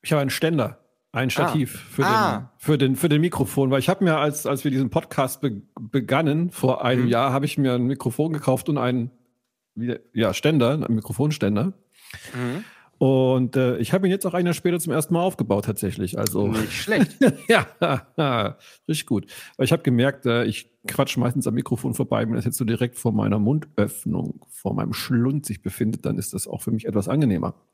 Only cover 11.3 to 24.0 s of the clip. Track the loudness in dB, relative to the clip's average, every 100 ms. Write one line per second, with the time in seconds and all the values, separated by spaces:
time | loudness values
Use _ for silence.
11.3 | 0 0 0 0 -4 _ _ -20 -20 -12
12.3 | -6 -6 -6 -10 -20 _ _ 2 4 4
13.3 | 2 2 2 0 0 0 2 2 0 -2
14.3 | 0 0 0 0 -2 0 -2 0 0 0
15.3 | -2 0 0 0 -4 -4 -4 -6 -2 -2
16.3 | 0 0 0 -2 -6 -2 2 2 4 2
17.3 | 2 2 2 2 -2 -2 -2 -4 -2 0
18.3 | 0 -2 -6 -20 -16 -6 -6 -2 -4 -4
19.3 | -18 -20 -2 0 2 2 2 2 0 0
20.3 | 0 0 -4 -12 _ -10 -2 0 2 0
21.3 | 0 -2 -2 -2 -2 -2 -4 -2 0 0
22.3 | -2 -2 -2 -2 0 -2 -2 -2 0 0
23.3 | 2 2 0 -2 -2 -2 -2